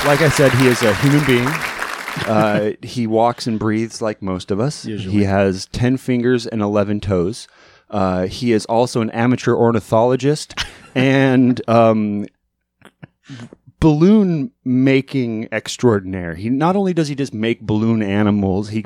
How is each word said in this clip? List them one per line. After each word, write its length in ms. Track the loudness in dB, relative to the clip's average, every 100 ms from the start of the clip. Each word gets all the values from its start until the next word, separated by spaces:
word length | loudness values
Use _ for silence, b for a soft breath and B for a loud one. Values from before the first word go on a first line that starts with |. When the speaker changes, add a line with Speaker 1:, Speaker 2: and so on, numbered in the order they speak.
Speaker 1:
like 160 | 0 2
I 100 | 2
said, 160 | 2 2
he 120 | 4 2
is 160 | 2
a 100 | 0 2
human 280 | 2 2 2
being. 200 | 0 0 -4 -8 -8 -10 -10 -12 -8 -2
Uh, 460 | 0 2 0 -2 -6
<laughs> 60 |
he 240 | -8 -6 -2
walks 400 | 2 0 0 -4
and 140 | -2
breathes 420 | -2 -2 -4 -6
like 180 | -6 -6
most 300 | -6 -6 -4
of 80 | -2
us. 260 | -2 -4
Speaker 2:
Usually. 300 | -8 -8 -2 0
Speaker 1:
He 40 |
has 440 | 2 2 2 0 -6
ten 300 | -2 0 0
fingers 520 | -2 -2 0 0 -2
and 120 | -4
eleven 380 | -2 0 0 -2
toes. 480 | -2 -2 -2 -4 -14 b b b _
Uh, 380 | -4 -2 -2 -4
he 240 | -4 0
is 160 | 0 0
also 340 | 0 0 0
an 100 | -4
amateur 440 | 0 0 0 0
ornithologist 1080 | 2 2 2 0 2 2 2 0 -2 -6 -10 -10 -14
<laughs> 160 | -8 0
and, 640 | 2 4 4 4 4 2 2
um, 580 | 4 4 4 0 -4 -8 _ _ _ _ _ -20 _ -20 _ B -18 -18 -20 _ _
balloon 720 | 2 6 6 6 4 0 -4 -8
making 840 | -2 2 4 2 0 -4 -4 -4 -6
extraordinaire. 840 | -8 -8 0 2 2 0 -6 -8
He, 140 | -6 -4
not 260 | 0 0
only 200 | 0 0
does 140 | -2 -2
he 60 |
just 200 | -4 -6
make 260 | -4 -2 -2
balloon 420 | -2 0 2 0
animals, 680 | 0 0 2 2 0 -2 -4
he 120 | -6